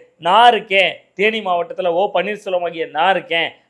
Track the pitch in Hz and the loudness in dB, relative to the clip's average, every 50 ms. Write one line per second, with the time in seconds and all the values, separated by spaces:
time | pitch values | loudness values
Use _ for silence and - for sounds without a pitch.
0 | - _ _ _ 156 170 185 214 240 240 233 208 185 - 190 196 185 160 - - | -10 _ _ _ -2 2 4 6 6 6 6 4 0 0 2 2 2 2 0 -6
1 | _ _ _ - 196 220 220 220 202 185 180 175 170 170 170 185 185 175 165 175 | _ _ _ -2 -2 -2 -2 -2 -4 -2 -2 -2 -4 -6 -6 -6 -4 -2 0 0
2 | 202 208 190 180 180 202 214 196 - 202 185 180 175 170 170 165 156 147 143 151 | -2 -2 -2 -2 -4 -4 -6 -10 -8 -6 -6 -4 -4 -6 -6 -8 -8 -6 -4 -2
3 | 165 190 190 175 160 - 165 170 160 131 - _ _ _ | 0 0 0 0 -2 -4 -4 -2 -4 -4 -8 _ _ _